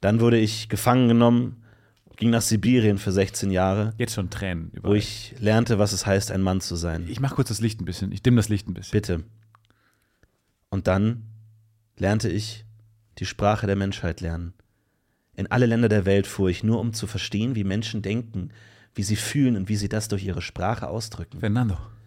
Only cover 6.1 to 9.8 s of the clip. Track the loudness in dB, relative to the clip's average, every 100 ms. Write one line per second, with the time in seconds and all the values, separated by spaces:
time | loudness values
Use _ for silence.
6.1 | 0 0 -2 0 0 -2 -4 -4 -4 -6
7.1 | -4 -4 -2 -2 0 -2 -4 -8 -6 -6
8.1 | 0 4 4 4 0 -2 -10 -2 -2 -2
9.1 | -6 -6 -18 _ _ _ _